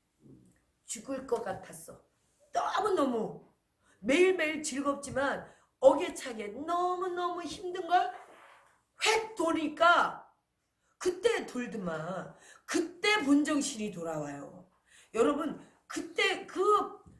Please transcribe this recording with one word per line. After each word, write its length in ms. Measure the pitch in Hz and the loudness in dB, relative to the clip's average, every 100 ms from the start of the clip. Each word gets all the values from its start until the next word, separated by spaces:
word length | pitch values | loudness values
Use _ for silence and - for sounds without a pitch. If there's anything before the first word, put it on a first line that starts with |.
| _ _ - - _ _ _ _ - | _ _ -20 -20 _ _ _ _ -14
죽을 400 | 220 269 269 - | -14 -8 -8 -4
것 180 | 233 | -4
같았어. 680 | 196 190 - - - - _ _ _ _ _ | -4 -10 -12 -16 -16 -20 _ _ _ _ _
너무너무 920 | 349 349 370 415 359 262 233 190 - - _ _ _ _ _ | -4 -2 -2 0 2 2 0 -4 -8 -18 _ _ _ _ _
매일매일 640 | 208 311 370 370 311 311 | 0 4 6 4 -2 -4
즐겁지만 800 | 311 254 285 277 262 240 277 202 - - _ - | -6 -4 -2 -4 -4 -2 -2 -4 -10 -20 _ 6
어개차게 680 | 269 311 349 - 262 214 202 | 6 8 0 -6 -10 -10 -10
너무너무 920 | 233 320 349 359 359 359 349 359 349 | -8 -4 -2 0 -2 -4 -4 -4 -4
힘든 440 | 339 - 359 370 330 | -8 -8 -8 -6 2
걸 240 | 359 370 - - - - - _ _ _ - 427 | 2 2 -6 -16 -20 -20 -20 _ _ _ -2 2
획 300 | 440 440 - | 2 0 -2
도니까 920 | 330 320 302 - 339 320 175 - - _ _ _ _ _ _ - | 0 2 -2 4 6 6 4 -2 -18 _ _ _ _ _ _ -4
그때 480 | 370 359 466 381 - | -4 0 0 0 -4
돌더만 920 | 247 233 202 175 160 160 185 156 - - - - | -8 -8 -6 -6 -6 -6 -8 -10 -16 -20 -20 -4
그때 580 | 339 - - 415 415 | -2 -2 0 2 2
본정신이 680 | 269 285 302 285 - 220 208 | 4 4 4 0 -2 -4 -6
돌아와요. 800 | 175 165 156 143 143 143 - - _ _ - _ | -6 -6 -6 -6 -10 -14 -18 -20 _ _ -20 _
여러분 460 | 220 285 277 311 - - _ - | 2 2 2 -4 -6 -16 _ -10
그때 580 | - - - 392 - - | -10 -6 0 0 0 -6
그, 540 | 320 415 403 - - - - | 0 4 4 2 -8 -20 -20